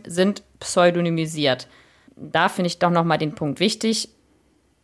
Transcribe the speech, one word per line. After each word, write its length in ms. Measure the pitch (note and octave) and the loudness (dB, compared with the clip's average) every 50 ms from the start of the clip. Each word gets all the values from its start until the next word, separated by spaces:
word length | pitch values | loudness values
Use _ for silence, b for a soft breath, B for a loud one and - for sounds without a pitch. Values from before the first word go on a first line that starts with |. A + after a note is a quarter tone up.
| - | -8
sind 380 | - E3+ F3 F#3 G3 G3+ - - _ _ _ | -6 -2 0 0 0 0 -4 -10 _ _ _
pseudonymisiert. 1120 | - - - F#3+ F3 F3 E3+ F3 F3 E3+ E3 E3 D#3+ D#3 D#3+ D3+ D3 C#3 B2+ B2+ - b b b b b b b b b b - | -12 -2 2 4 4 4 4 2 0 0 0 -2 -2 -4 -4 0 0 0 0 0 -4 b b b b b b b b b b -20
Da 320 | - D3+ - D#3 E3+ F#3 | -12 -4 0 0 0 2
finde 180 | - - F3+ F3 | 0 -2 -4 -4
ich 120 | - - | -2 0
doch 100 | F3 F3 | 0 2
nochmal 280 | F3 E3+ E3 E3+ D#3 D#3 | 2 2 2 2 0 0
den 160 | D#3 D3+ D3 | 0 -4 -4
Punkt 280 | - D#3+ D3 C#3 - | -4 -4 -4 -2 0
wichtig, 480 | E3+ G#3+ G#3+ - - A3 A3 A3 - - _ _ _ _ _ _ _ _ _ _ _ _ _ _ | 0 0 0 0 -2 -2 -2 -2 -4 -8 _ _ _ _ _ _ _ _ _ _ _ _ _ _